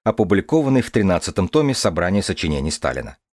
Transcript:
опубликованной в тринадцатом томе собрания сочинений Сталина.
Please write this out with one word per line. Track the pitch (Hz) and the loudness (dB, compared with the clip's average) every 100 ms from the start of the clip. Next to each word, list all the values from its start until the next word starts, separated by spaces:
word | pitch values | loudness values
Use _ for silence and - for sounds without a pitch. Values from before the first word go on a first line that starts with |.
опубликованной | - - 95 98 - 160 135 131 | -2 0 2 2 2 2 2 2
в | - | 2
тринадцатом | 120 98 87 - 90 90 | 0 2 0 -2 -2 0
томе | 156 143 | 2 0
собрания | 123 104 82 87 101 | 0 -2 0 0 0
сочинений | - 90 85 71 73 | -2 -4 -2 -2 -4
Сталина. | - 69 64 62 - _ | -4 -4 -6 -10 -16 _